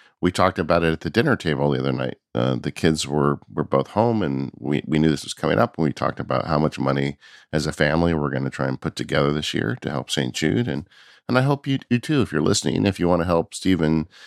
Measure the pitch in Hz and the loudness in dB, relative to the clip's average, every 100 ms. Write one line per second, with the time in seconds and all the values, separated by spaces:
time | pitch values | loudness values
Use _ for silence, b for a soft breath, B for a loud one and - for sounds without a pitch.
0 | b b 117 - 92 92 82 85 82 80 | b b 0 2 2 2 2 2 2 0
1 | 85 95 147 117 85 69 71 65 67 64 | 0 0 2 2 0 0 2 0 0 -2
2 | 64 - _ 58 62 64 71 - 85 78 | -4 -8 _ -2 0 -2 -4 0 2 2
3 | 67 73 71 71 - 52 73 67 67 - | 0 0 0 0 -4 -8 -2 0 0 0
4 | 120 110 85 67 67 - 65 71 - 76 | 2 2 0 -2 -4 -8 -4 -4 0 2
5 | 78 71 - - - 82 120 - 80 - | 4 2 -4 -4 0 2 2 0 -2 0
6 | 69 - - 64 - 78 76 - 67 69 | -4 -4 -4 -4 0 0 0 0 0 0
7 | 69 71 B B B 78 76 71 73 78 | -2 -4 B B B -2 -2 0 0 2
8 | 85 82 73 65 67 - 67 65 82 - | 2 0 -2 -4 -4 -4 -4 -4 -6 -8
9 | 76 78 71 73 73 76 - 127 - 73 | -2 0 2 0 -4 -4 -4 -4 -6 -6
10 | - - 64 - 78 110 120 69 85 B | -4 -4 -4 -2 -2 0 -2 -6 -10 B
11 | B B - 120 135 139 - 135 - 120 | B B -2 0 2 0 -2 -4 -2 -2
12 | - 151 104 76 82 101 - 92 101 95 | 0 0 0 0 2 2 0 0 0 2
13 | 87 87 85 85 80 - 95 92 78 80 | 2 2 2 0 0 -4 0 2 2 2
14 | 78 B | -2 B